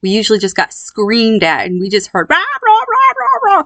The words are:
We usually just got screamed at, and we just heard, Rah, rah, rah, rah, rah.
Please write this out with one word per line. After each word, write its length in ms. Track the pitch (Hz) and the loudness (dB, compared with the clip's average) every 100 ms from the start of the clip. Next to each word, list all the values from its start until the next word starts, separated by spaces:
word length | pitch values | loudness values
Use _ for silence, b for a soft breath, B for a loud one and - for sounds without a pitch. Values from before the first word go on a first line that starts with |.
We 80 | 190 | 0
usually 300 | 202 208 214 | -2 2 0
just 160 | 190 - | 0 -2
got 180 | 175 | -4
screamed 680 | - - - 202 233 226 220 | -6 -18 -6 -2 2 2 2
at, 240 | 165 151 101 | 2 0 -2
and 120 | 180 | -4
we 100 | 190 | -2
just 180 | 202 - | -4 -2
heard, 220 | 190 165 | -4 0
Rah, 80 | 320 | -2
rah, 420 | 415 554 466 427 | -2 -4 2 2
rah, 340 | 440 480 539 523 | 2 2 2 2
rah, 380 | 523 1047 466 | -2 0 2
rah. 40 | 392 | 2